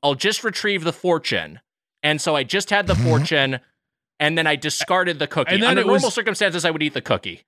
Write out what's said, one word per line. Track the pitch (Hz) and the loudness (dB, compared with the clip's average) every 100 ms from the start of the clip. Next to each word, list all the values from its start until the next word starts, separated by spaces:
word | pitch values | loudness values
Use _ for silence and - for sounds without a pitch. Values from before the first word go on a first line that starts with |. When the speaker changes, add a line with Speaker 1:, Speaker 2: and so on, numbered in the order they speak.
Speaker 1:
I'll | 143 135 | -2 0
just | 208 208 | 0 -2
retrieve | 226 - 214 190 | -4 -4 -2 -2
the | 160 | -2
fortune." | - 180 165 - 95 76 90 _ _ _ _ | -2 0 0 0 -4 -4 -12 _ _ _ _
And | 147 156 | -2 0
so | 165 | 0
I | 147 | 0
just | 123 190 - | 0 -4 0
had | 196 180 | 0 2
the | |
Speaker 2:
<laughs> | 170 | 2
Speaker 1:
fortune, | 123 147 151 151 135 131 - _ _ _ _ - | 4 2 2 2 2 -2 -8 _ _ _ _ -2
and | 151 165 | 0 2
then | 156 | 2
I | 147 | 0
discarded | 151 - 156 185 180 151 | -2 -4 0 0 0 -2
the | 147 | -2
cookie. | 156 139 | -2 0
Speaker 2:
And | 196 | 2
then | 240 | 2
Speaker 1:
Under | 247 | 2
Speaker 2:
it | 220 | 4
was | 202 | 2
Speaker 1:
normal | 233 | 2
circumstances, | 233 214 196 202 165 | 0 -2 0 0 0
I | 170 | -2
would | 160 | 0
eat | 151 | -2
the | 135 | -4
cookie. | - 98 95 80 | -2 -2 -2 -14